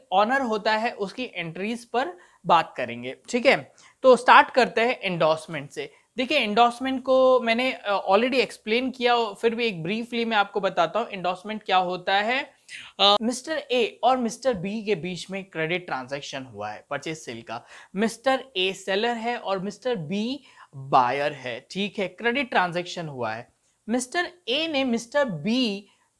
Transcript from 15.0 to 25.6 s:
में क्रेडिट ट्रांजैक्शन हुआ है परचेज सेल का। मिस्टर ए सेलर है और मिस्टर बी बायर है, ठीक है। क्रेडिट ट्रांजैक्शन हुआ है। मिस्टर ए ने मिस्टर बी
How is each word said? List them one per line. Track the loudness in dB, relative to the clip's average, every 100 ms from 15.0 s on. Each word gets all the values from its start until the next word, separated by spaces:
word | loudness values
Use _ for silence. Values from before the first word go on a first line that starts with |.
| -4 -10 -10
में | -12
क्रेडिट | -10 -4 -2 -2 -4
ट्रांजैक्शन | -8 -6 -8 -8 -10
हुआ | -10 -10 -10
है | -10 -8
परचेज | -8 -6 -10
सेल | -10 -14
का। | -10 -12 -12 -20 -12 -4
मिस्टर | -4 -2 -2 -2 -2 -4
ए | -2
सेलर | -4 -4 -2 -2
है | -2 -4 -6
और | -4 -4
मिस्टर | -6 -6 -6 -6
बी | -4 -4 -4 -6 _ -20 -20 -16
बायर | 2 2 4 0 -2
है, | -4 -8 -10 -10
ठीक | -6 -6 -4
है। | -6
क्रेडिट | -4 -2 -2 0
ट्रांजैक्शन | 2 2 -2 -6 -8 -10
हुआ | -6 -6
है। | -6 -12 _ _ _ -4
मिस्टर | -2 -2 -4 -4 -8 -4
ए | -4 -2
ने | 0
मिस्टर | 0 -2 0 0
बी | 0 -2 -2 0